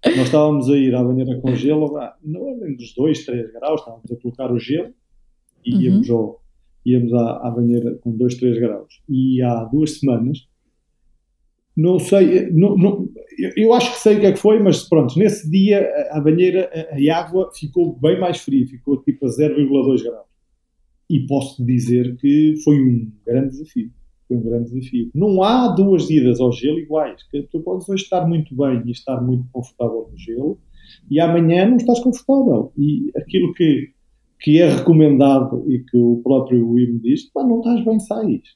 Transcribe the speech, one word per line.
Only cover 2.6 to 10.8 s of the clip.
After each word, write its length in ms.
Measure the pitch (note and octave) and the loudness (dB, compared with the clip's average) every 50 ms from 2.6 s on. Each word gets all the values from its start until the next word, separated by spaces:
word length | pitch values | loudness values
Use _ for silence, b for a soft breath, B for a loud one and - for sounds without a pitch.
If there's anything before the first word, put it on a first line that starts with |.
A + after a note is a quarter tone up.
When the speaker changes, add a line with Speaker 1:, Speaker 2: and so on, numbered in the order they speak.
| G#3 D#3+ C3+ | -10 -12 -12
Speaker 1:
dos 180 | A#2+ A#2+ - _ | -12 -14 -16 _
dois, 320 | A#2+ C#3 D#3+ D3 - - | -4 -2 -2 -2 -4 -6
três 240 | - B2 A#2+ A2+ A2 - | -8 -8 -8 -8 -10 -14
graus, 260 | A#2 C3+ D3 D#3+ D3+ | -10 -6 -6 -6 -6
estávamos 320 | - A#2+ A2+ A#2 A2+ - | -8 -14 -20 -20 -14 -14
a 40 | A#2+ A#2+ | -14 -12
colocar 300 | - B2 B2 - C3 A#2+ | -12 -12 -10 -8 -6 -4
o 80 | A#2+ A#2+ | -4 -4
gelo 300 | - B2 C#3+ E3+ - - - _ _ _ _ _ _ _ _ _ _ _ _ _ _ | -4 -4 -6 -6 -6 -10 -16 _ _ _ _ _ _ _ _ _ _ _ _ _ _
e 80 | - - | -2 0
Speaker 2:
Uhum. 60 | G3 | 0
Speaker 1:
íamos 280 | E2+ - F#3+ G#3 B3+ A#2+ | 2 2 2 2 2 0
ao, 320 | A#2 A2+ A2 - - _ _ _ _ _ _ _ _ _ _ | 0 -2 -2 -6 -10 _ _ _ _ _ _ _ _ _ _
íamos 280 | B2 B2+ B2 A#2+ A#2 A#2+ | 0 0 2 2 0 0
à, 240 | A#2+ A#2 A#2 - - - | 0 0 -2 -4 -8 -8
à 20 | A#2+ | -6
banheira 440 | A2+ A#2+ A#2 A#2+ A#2+ A#2+ A#2 A#2+ A#2+ - | -4 -2 0 0 0 0 -2 -4 -8 -6
com 100 | _ A#2+ | _ -8
dois, 240 | A2 A2 B2 B2 B2 | -2 0 -2 -2 0
três 240 | B2 B2+ B2 A#2 A2+ | 0 0 0 0 0
graus. 420 | B2 A2 G#2 G2+ G#2 _ _ _ _ | -2 -4 -4 -8 -14 _ _ _ _
E 340 | - C#3 C3 C3 C3 B2+ B2+ | -4 -2 0 0 0 0 0
há 220 | B2+ B2 A#2+ A2+ A2+ | 0 0 -2 -2 -4
duas 360 | A2 B2+ D3+ D#3 D3 - - | -2 0 0 0 -2 -2 -2
semanas, 460 | C#3+ C3+ A#2+ A2+ A#2 C3 C3 B2+ _ _ _ _ _ _ _ _ | -2 0 0 0 -2 -4 -4 -6 _ _ _ _ _ _ _ _